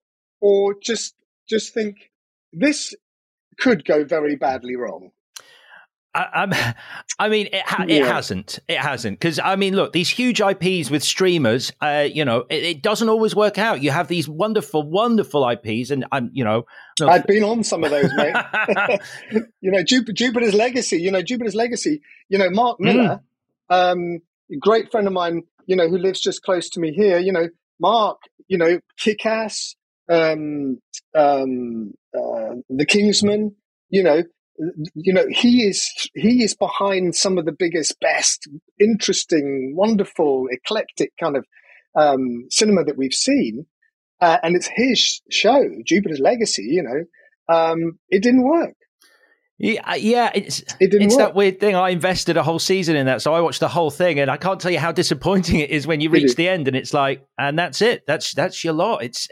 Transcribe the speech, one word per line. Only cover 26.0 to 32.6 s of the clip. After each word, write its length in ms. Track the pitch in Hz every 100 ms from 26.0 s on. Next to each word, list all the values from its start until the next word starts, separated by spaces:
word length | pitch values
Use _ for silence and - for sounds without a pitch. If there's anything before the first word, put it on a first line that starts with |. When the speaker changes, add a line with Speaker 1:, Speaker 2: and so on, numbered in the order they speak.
| 190 185
Speaker 1:
just 220 | 196 165
close 300 | - 180 165
to 80 | 185
me 120 | 160
here, 280 | 156 208 175
you 120 | 185
know, 180 | 180 170 - _ -
Mark, 380 | 175 226 202 - - _ -
you 100 | 185
know, 220 | 165 180 - -
Kick-Ass, 800 | - 208 220 220 220 - - - _ _ -
um, 720 | 170 160 156 151 147 139 123 _ - - 156
um, 800 | 143 139 135 123 120 113 107 - _ 127
uh, 380 | 120 117 113 123